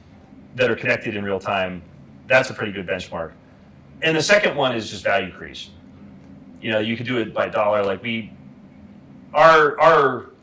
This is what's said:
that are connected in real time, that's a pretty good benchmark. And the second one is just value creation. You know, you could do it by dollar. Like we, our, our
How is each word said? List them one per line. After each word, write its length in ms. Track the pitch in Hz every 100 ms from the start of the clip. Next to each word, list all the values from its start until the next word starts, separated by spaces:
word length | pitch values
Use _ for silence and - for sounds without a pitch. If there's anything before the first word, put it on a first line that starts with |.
| - - - - - 123
that 140 | 127
are 60 | 143
connected 400 | 123 117 120 104
in 80 |
real 160 | 101 95
time, 420 | 104 98 92 90 - - - - -
that's 220 | 131 127
a 40 |
pretty 180 | 107 107
good 160 | 98 90
benchmark. 440 | 92 - 87 82 - - - - - - -
And 140 | 160 160
the 60 |
second 340 | 147 208 180 139
one 180 | 127 120
is 140 | 104
just 140 | 101
value 280 | 104 98 92
creation. 420 | - 78 64 - - - - - - - - - -
You 120 | 120
know, 80 | 110
you 180 | 110 113
could 80 | 120
do 120 | 120
it 160 | 110 110
by 120 | 95
dollar. 340 | 110 104 104 98
Like 160 | 95
we, 300 | 117 113 101 - - - - - - - - - -
our, 460 | 147 160 160 147 143
our 520 | 160 156 135 120 - -